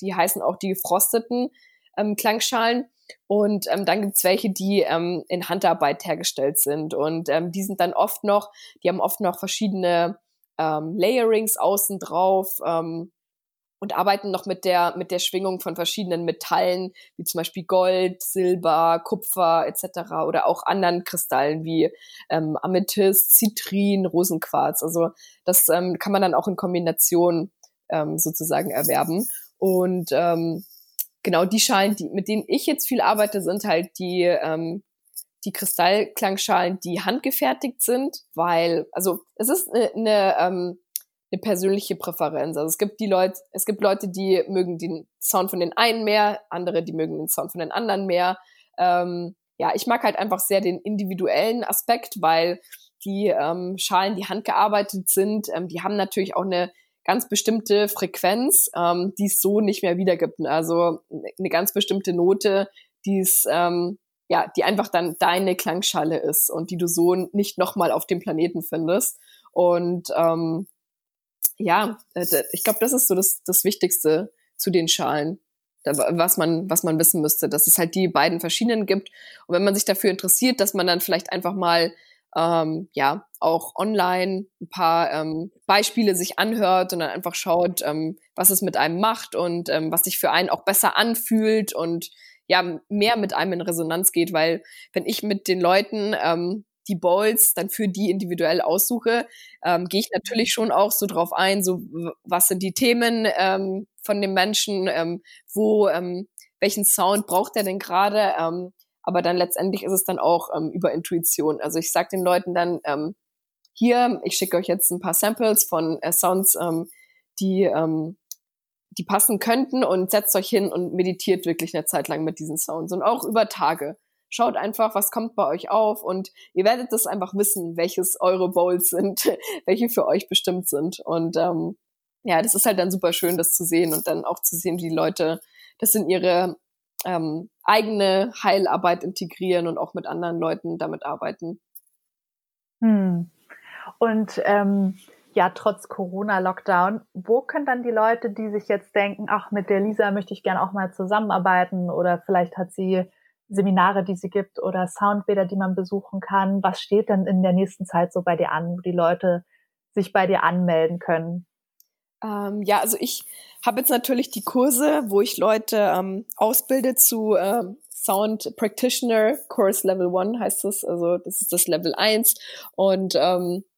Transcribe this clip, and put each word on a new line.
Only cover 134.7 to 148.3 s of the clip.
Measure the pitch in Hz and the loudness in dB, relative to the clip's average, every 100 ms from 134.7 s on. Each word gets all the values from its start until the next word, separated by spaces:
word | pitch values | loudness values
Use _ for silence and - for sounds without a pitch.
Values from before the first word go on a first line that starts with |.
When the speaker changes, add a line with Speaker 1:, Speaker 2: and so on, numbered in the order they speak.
| 175 | -4
Speaker 1:
wie | 165 | -2
die | |
Leute | 160 160 - 160 165 _ _ - - | 0 0 0 -2 -2 _ _ -20 -4
das | 226 | 0
in | 220 165 | 0 0
ihre, | 185 185 175 185 160 _ _ _ - | 0 2 2 0 -6 _ _ _ -10
ähm, | 180 175 160 156 190 _ | -6 -4 -4 -6 -10 _
eigene | - 214 214 208 196 190 233 - | 2 2 2 0 2 2 0 -2
Heilarbeit | 202 196 190 165 180 175 | 0 2 2 2 0 0
integrieren | 170 - 180 - 185 175 170 | -4 -8 -10 -6 0 0 0
und | 165 | -4
auch | 156 | -6
mit | 180 - | -8 -8
anderen | 165 175 170 | -6 -4 -2
Leuten | 165 165 170 170 | -2 -4 -6 -6
damit | 160 160 143 | -6 -6 -8
arbeiten. | - - - 170 202 _ - _ _ _ _ _ _ _ _ _ - | -8 -8 -8 -12 -12 _ -20 _ _ _ _ _ _ _ _ _ 0
Speaker 2:
Hm. | 226 208 190 175 170 _ _ - - - - - | 2 4 2 0 -4 _ _ -20 -20 -18 -12 0
Und, | 233 220 208 - | 0 2 -2 -2
ähm, | - 208 202 202 190 185 - _ _ | 2 4 4 2 0 -2 -14 _ _
ja, | 214 190 | 0 0
trotz | - 214 - - | 0 -2 -2 -10
Corona-Lockdown, | - 180 185 208 196 185 185 - 180 185 220 _ | -10 -8 -6 -2 0 0 -4 0 2 2 0 _
wo | - 180 240 | -10 0 0
können | 262 320 285 | 0 -4 -2
dann | 247 | -2
die | 240 | 0
Leute, | 220 220 233 233 | 2 2 2 -2